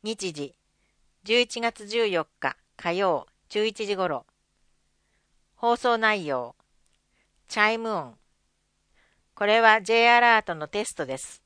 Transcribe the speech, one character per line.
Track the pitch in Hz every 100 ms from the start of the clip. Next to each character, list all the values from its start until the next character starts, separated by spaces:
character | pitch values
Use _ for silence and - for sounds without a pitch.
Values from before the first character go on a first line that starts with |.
日 | 214 220 190
時、 | 151 143 _ _ _ _ _ _ _
十 | 196 233
一 | 240 -
月 | 233 - 208
十 | 226 220
四 | 180 156 _
日 | 139 - _ -
火 | 170
曜、 | 175 196 151 - _ _
十 | 208 220
一 | 214 208
時 | 196
頃。 | 185 139 - _ _ _ _ _ _ _ _ _ _ _ _ _
放 | 233 240
送 | 254 233
内 | 220 214 156
容。 | 131 120 - _ _ _ _ _ _ _ _ _
チ | -
ャ | 214
イ | 226
ム | 226
音。 | 208 135 110 _ _ _ _ _ _ _ _ _ _ _
こ | - 202
れ | 220
は | 226 220
J | 190 233 233
ア | 240
ラ | 240 226
ー | 214
ト |
の | 160 151
テ | 208
ス | 226
ト | - 139
で | 131
す。 | - -